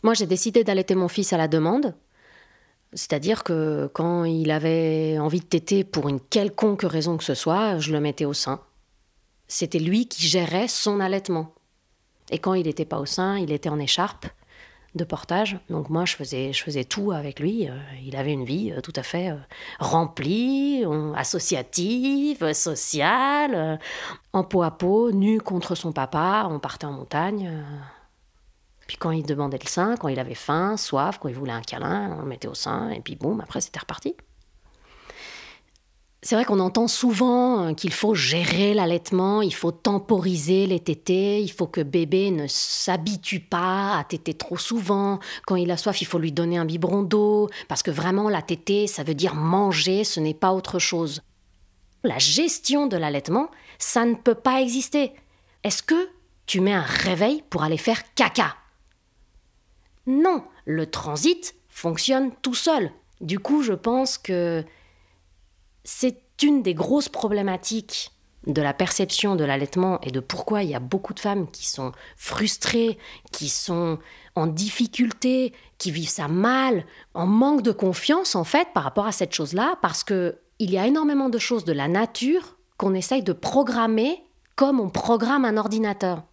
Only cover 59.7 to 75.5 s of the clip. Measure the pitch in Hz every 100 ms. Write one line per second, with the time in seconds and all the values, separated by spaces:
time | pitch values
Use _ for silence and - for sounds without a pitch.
59.7 | _ _ _ - 269 349 339 - - -
60.7 | 156 156 - 151 147 269 349 - - _
61.7 | - 170 165 240 262 269 - 269 247 330
62.7 | 302 175 - _ _ 165 202 202 302 247
63.7 | 185 226 254 262 - - 180 170 165 156
64.7 | - _ _ _ _ _ _ _ _ _
65.7 | _ - - 254 247 _ - 294 285 196
66.7 | 160 151 285 277 - 220 208 196 185 -
67.7 | 220 214 - - _ _ _ - 147 143
68.7 | 139 180 - 185 - 208 185 147 135 139
69.7 | 180 185 180 - 131 127 180 - 208 190
70.7 | 131 127 190 196 - 208 202 160 - -
71.7 | - 131 - - - - - 214 - -
72.7 | 233 226 - - - - - 143 - -
73.7 | 170 170 160 - - - - 160 160 208
74.7 | - 233 - 240 - 254 254 254